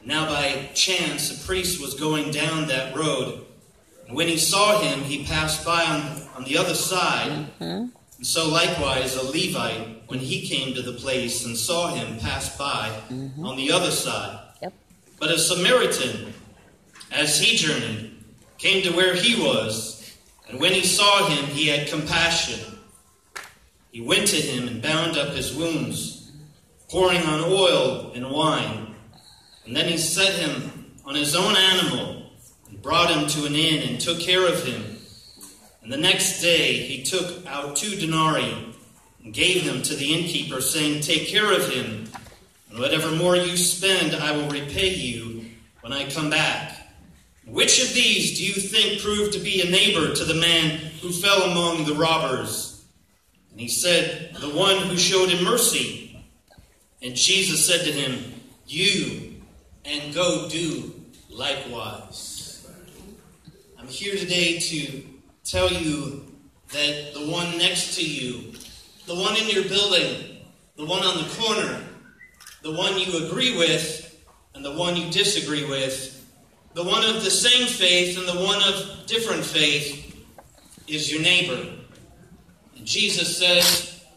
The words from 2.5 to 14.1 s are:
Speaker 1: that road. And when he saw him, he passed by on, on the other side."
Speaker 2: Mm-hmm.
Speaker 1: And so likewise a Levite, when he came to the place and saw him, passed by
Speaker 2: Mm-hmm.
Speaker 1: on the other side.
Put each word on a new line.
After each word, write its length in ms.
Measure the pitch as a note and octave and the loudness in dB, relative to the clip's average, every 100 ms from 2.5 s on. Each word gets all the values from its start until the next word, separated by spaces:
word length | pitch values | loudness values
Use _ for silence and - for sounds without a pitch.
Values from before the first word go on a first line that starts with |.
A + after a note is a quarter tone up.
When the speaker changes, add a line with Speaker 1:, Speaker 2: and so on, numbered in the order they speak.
| D#3+ D3+ | -2 0
Speaker 1:
that 280 | C3 C3 | -2 -2
road. 520 | - D3 C3+ B2 - - - - _ _ - - | -2 -2 0 -4 -8 -16 -20 -20 _ _ -20 -8
And 100 | B2+ | -2
when 120 | E3+ | 0
he 80 | D#3+ | 2
saw 420 | - G3+ G#3 - | 2 4 6 4
him, 240 | D#3+ C#3 | 2 -2
he 200 | C#3 - | -4 -4
passed 400 | - D#3 D#3 - | -2 -2 0 -2
by 200 | E3+ E3 | 0 2
on, 180 | D#3+ D3 D3 D#3 - B2+ | 2 0 -4 -10 -12 -12
on 80 | |
the 140 | C3 D#3+ | -2 0
other 160 | F3+ | 0
side." 760 | D#3+ - F#3 E3 B2 A2+ D3+ D3 - | 0 0 0 2 0 -2 -4 -8 -8
Speaker 2:
Mm-hmm. 280 | E3 F#3 B3 - _ - | -6 -6 -6 -10 _ -10
Speaker 1:
And 80 | B2+ | -2
so 200 | E3 D#3+ | 0 2
likewise 680 | E3 F3 F3 C#3 C3 B2+ C3 | 4 2 2 0 0 -2 -2
a 60 | |
Levite, 760 | C3 D#3+ F#3 B2+ A#2 A2+ A2+ - - | -2 -2 -2 -2 -4 -4 -8 -14 -8
when 100 | C3+ | -6
he 280 | C3 F#3+ - | -4 -4 -4
came 280 | C#3+ C3 | -4 -4
to 80 | B2 | -6
the 100 | B2 | -8
place 540 | A2+ C3+ B2+ A#2 A2+ A#2 | -6 -2 -2 -2 -4 -4
and 100 | A#2 | -4
saw 380 | - E3+ E3+ | -2 0 0
him, 240 | C3 A2 A2+ | -2 -6 -6
passed 400 | - C#3 - - | -4 -4 -6 -6
by 320 | C#3 A2+ A2 A2 - | -4 -2 -4 -8 -10
Speaker 2:
Mm-hmm. 360 | B2+ C3+ C3+ E3+ | -10 -8 -8 -8
Speaker 1:
on 100 | C3+ | -2
the 160 | C#3 | 2
other 180 | F3+ F#3 | 2 2
side. 480 | - C3 | -2 -2